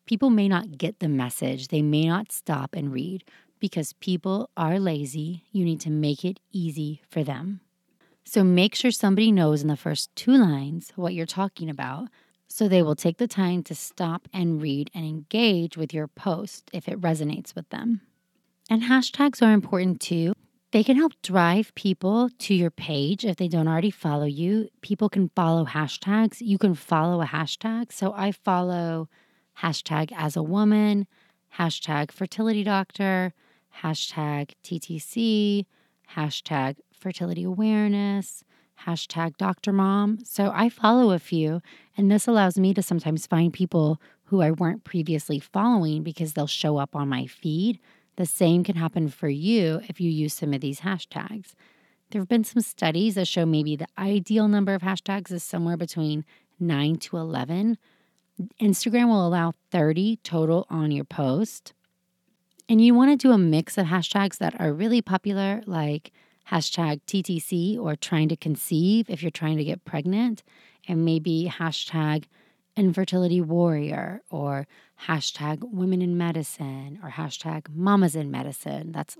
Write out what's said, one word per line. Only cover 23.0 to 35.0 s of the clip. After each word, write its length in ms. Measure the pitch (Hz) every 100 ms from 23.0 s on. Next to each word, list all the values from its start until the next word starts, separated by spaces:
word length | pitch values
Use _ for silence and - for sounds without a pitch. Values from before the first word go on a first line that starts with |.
| 143 196
if 120 | 220 175
they 120 | 180
don't 200 | 165 160
already 220 | 160 202
follow 340 | - 165 147
you. 440 | 147 143 170 214 214 _
People 300 | - 202 208
can 200 | 202 180 -
follow 300 | 165 165 151
hashtags. 760 | 156 151 - 196 214 226 -
You 160 | 233 196
can 180 | 208
follow 460 | 165 - 160 165 175
a 60 | 151
hashtag. 680 | 151 156 - 220 226 240
So 220 | - 196
I 180 | 208 196
follow 760 | 190 - 180 180 175 170 165 160 _ _ _ _ -
hashtag 520 | 170 151 - 151 156 165
as 200 | 160 160
a 60 |
woman, 640 | 156 196 214 214 208 202 196 _ _ _ _ -
hashtag 560 | 170 - - 151 147
fertility 500 | - 190 - 220 214
doctor, 720 | 202 196 190 - 196 185 185 - _ _ _ -
hashtag 720 | 160 156 - - 151 147 143 _
T 160 | - 170
T 200 | -
C, 680 | 160